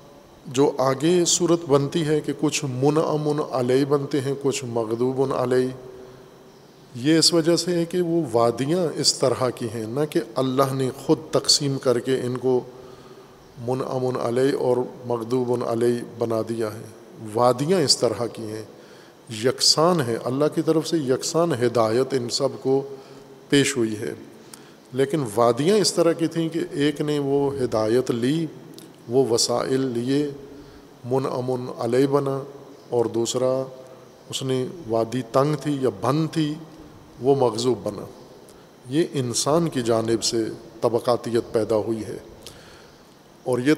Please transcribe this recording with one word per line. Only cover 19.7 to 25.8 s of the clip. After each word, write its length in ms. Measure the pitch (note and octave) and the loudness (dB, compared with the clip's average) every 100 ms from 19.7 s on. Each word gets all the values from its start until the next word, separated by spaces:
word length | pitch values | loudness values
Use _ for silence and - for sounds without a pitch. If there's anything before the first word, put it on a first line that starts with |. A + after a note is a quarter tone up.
| - E3 F3+ A#2+ | 4 4 4 0
ہیں، 80 | A#2 | -2
اللہ 200 | B2 C3 D3+ | -2 0 0
کی 80 | D3+ | 2
طرف 260 | D#3 D#3+ D3 | 2 2 0
سے 80 | E3 | -2
یکساں 500 | C3 C3 - D#3+ E3+ B2 | 0 0 0 0 0 2
ہدایت 520 | B2 A#2 A2 A2+ C3 | 2 2 2 2 0
ان 140 | C3+ A#2+ | -2 -2
سب 200 | - C#3 A#2 | -2 -2 -2
کو 220 | C3+ C3+ C3+ - - - - - - | 0 0 0 -12 -18 -20 -20 -20 2
پیش 280 | C#3+ C3+ B2 | 4 4 0
ہوئی 220 | A2+ G#2+ | -2 -2
ہے، 160 | B2 - - - - - - - - | -8 -10 -14 -20 -20 -20 -20 -20 -8
لیکن 320 | B2+ C3+ D#3+ B2 | -2 0 0 0
وادیاں 420 | G2+ A#2 A#2 D3+ | 4 4 4 2
اس 160 | G#3 | 2